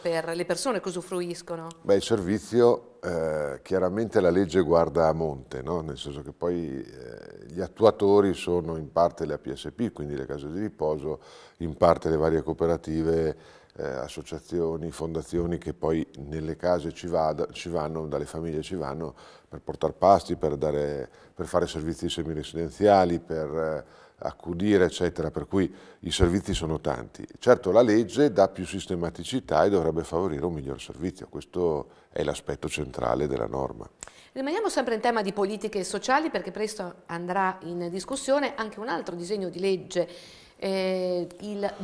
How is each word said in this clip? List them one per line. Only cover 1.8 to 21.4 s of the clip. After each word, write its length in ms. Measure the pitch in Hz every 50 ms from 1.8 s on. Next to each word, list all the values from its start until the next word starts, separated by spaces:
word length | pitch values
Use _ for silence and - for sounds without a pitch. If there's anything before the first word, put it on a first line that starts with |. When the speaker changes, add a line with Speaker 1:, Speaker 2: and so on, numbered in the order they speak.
Speaker 2:
Beh, 140 | - - 101
il 60 | 98
servizio, 1000 | - - 117 107 92 87 104 104 - - 107 120 120 120 117 - - - - - -
eh, 560 | 90 87 82 80 80 78 78 73 71 69 67
chiaramente 580 | - - 95 95 92 90 92 107 117 104 - 107
la 100 | 92 87
legge 300 | 87 92 101 82 73 95
guarda 480 | 87 73 85 85 85 80 71 85 82 80
a 40 | 80
monte, 480 | 80 82 78 71 67 64 - - 65
no? 200 | 65 69 87 85
Nel 160 | 80 78 69
senso 260 | 65 - 73 69 73 69
che 80 | 71
poi, 500 | 71 _ 82 87 90 87 85 73 67 65
eh, 640 | 58 - - 65 62 60 55 - - 50 50 50 52
gli 160 | 58 76 90
attuatori 720 | 92 90 - - 104 107 104 - 104 98 101 101 98 98 87
sono 440 | - - - 87 87 82 80 82
in 140 | 80 78 69
parte 360 | - 82 85 87 - - 82
le 80 | 73 73
A 20 |
P 160 | 73 - 65 65
S 160 | 71 - 76 -
P, 160 | - 120 107
quindi 240 | - - 76 71 71
le 100 | 67 67
case 240 | 58 69 73 69 73
di 100 | 80 92
riposo, 600 | 107 104 - - 78 76 78 73 69 76 73 - - - - - - - _
in 180 | _ 85 82 71
parte 320 | - 90 85 82 80 - 82
le 80 | 80
varie 240 | 76 78 80 80 80
cooperative, 960 | 73 78 80 - 82 82 85 78 - 80 78 80 80 80 82 82 80 78 73 - - - - - - _ _
eh, 80 | - 73
associazioni, 1040 | 73 65 65 64 - - - 73 - 82 78 - - 85 87 82 82 80 80 80 82
fondazioni 720 | 78 - 85 82 80 80 78 - - 87 85 85 85 80
che 140 | - 78 73
poi 340 | - - 78 80 80 73 - - -
nelle 360 | 71 71 76 80 78 78 80
case 380 | 78 - 90 90 85 73 82 78
ci 120 | - -
vada, 400 | 90 85 85 80 78 78 73 80 -
ci 180 | 76 - - 87
vanno, 380 | 85 85 76 78 80 80 80
dalle 180 | 76 71 71 73
famiglie 380 | 71 - 80 82 85 78 78 78
ci 120 | - 95
vanno 380 | 87 76 67 69 78 85 76 67 - - - - - _
per 140 | _ - 76
portar 300 | - - 73 - - 78
pasti, 440 | 76 - - 92 98 90 - - 90
per 200 | - - 78 73
dare, 520 | 71 73 76 71 73 73 73 73 69 64 - - - - -
per 140 | _ -